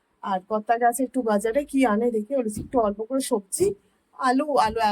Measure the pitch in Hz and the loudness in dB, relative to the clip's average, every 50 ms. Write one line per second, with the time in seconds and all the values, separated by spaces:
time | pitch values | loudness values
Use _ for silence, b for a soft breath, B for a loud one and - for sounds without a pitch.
0 | _ _ _ _ - 208 190 185 185 _ 220 214 214 - 233 233 240 240 240 262 | _ _ _ _ -6 -4 -4 -4 -2 _ -4 -2 0 0 0 2 4 2 2 2
1 | 262 240 - 262 220 220 208 202 214 226 226 285 285 - 277 269 262 226 208 214 | -2 -2 -2 -4 0 0 0 0 0 0 0 -2 -2 0 0 2 2 4 2 2
2 | 240 240 226 214 208 - 277 269 226 214 214 - - - - 247 220 202 202 208 | 0 0 0 -2 -4 -2 -2 -2 -2 -4 -6 -8 -10 -2 0 0 0 0 -2 -4
3 | 220 - 269 269 262 - 254 202 - _ - - - - 196 - _ _ _ _ | -6 -4 -4 -4 -2 -2 -4 -4 -4 _ -2 0 0 0 0 -4 _ _ _ _
4 | _ _ _ - 269 254 254 269 302 294 269 247 220 220 220 226 220 208 | _ _ _ -2 0 0 2 2 0 2 2 2 2 2 0 0 0 0